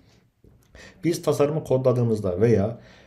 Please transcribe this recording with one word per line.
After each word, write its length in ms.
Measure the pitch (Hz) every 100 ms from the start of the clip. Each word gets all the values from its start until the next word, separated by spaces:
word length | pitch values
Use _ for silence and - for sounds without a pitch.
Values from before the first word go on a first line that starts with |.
| _ _ _ _ _ _ _ - - -
biz 180 | 160 175
tasarımı 420 | - 135 143 156
kodladığımızda 760 | - 131 127 123 117 107 98 90
veya 380 | 117 107 104 117 - -